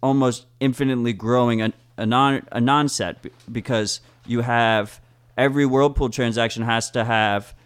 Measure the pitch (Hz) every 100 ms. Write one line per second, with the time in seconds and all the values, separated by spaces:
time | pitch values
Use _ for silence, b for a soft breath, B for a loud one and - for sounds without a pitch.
0 | 131 135 131 120 - - 135 127 135 127
1 | 117 101 107 123 120 113 110 - _ -
2 | 110 123 135 139 - 117 120 143 147 -
3 | 92 - - - - 117 104 117 104 -
4 | b b - 117 117 117 113 110 104 -
5 | b b b - 131 139 139 131 143 135
6 | 135 113 120 113 117 113 113 113 - 123
7 | 113 113 107 101 - -